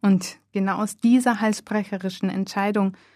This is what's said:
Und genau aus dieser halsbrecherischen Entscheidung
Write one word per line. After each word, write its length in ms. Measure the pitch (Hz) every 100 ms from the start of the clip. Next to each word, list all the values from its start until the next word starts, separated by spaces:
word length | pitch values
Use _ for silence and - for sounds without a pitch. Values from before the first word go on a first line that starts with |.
Und 380 | 202 185 - - _
genau 280 | 196 196 185
aus 180 | 214 -
dieser 460 | 233 254 247 214
halsbrecherischen 880 | 220 208 - 208 202 196 185 185 190
Entscheidung 640 | 190 190 202 202 208 190 - _